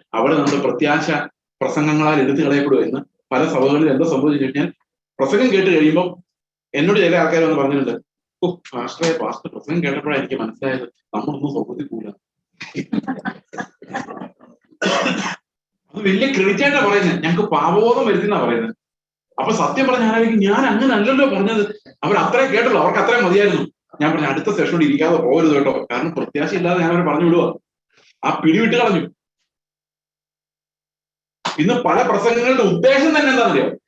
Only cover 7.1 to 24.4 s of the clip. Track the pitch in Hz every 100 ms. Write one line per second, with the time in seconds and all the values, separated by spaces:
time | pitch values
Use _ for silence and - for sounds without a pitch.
7.1 | 170 160 165 160 147 139 143 123 117 -
8.1 | _ _ _ 180 175 - 123 120 - 165
9.1 | 160 - - - - - 170 147 143 143
10.1 | 139 123 127 113 - 135 131 123 _ _
11.1 | 107 - 143 143 - - - - 113 101
12.1 | 101 _ _ _ _ - - - - -
13.1 | - - - _ - - _ - - -
14.1 | - - - - _ _ _ - - -
15.1 | - - - _ _ _ _ _ 196 202
16.1 | 196 269 233 190 185 285 285 202 202 180
17.1 | 170 160 170 208 151 156 196 233 240 226
18.1 | 180 208 185 123 117 113 - _ _ _
19.1 | _ _ - 196 220 143 - 262 247 220
20.1 | 226 226 226 196 214 269 214 269 220 214
21.1 | 269 277 196 202 220 208 - - - 151
22.1 | 202 - 247 269 208 240 196 165 208 196
23.1 | 240 190 190 202 160 - - _ - 151
24.1 | 156 147 143